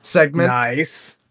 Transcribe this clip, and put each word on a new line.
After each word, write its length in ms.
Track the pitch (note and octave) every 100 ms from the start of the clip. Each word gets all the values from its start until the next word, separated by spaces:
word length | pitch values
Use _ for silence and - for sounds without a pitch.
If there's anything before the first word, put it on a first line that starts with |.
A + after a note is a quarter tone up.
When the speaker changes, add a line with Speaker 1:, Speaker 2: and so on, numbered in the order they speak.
Speaker 1:
segment. 460 | - F3+ D3+ D#3 B2+
Speaker 2:
Nice. 680 | B2 A#2+ B2+ D#3 - - - _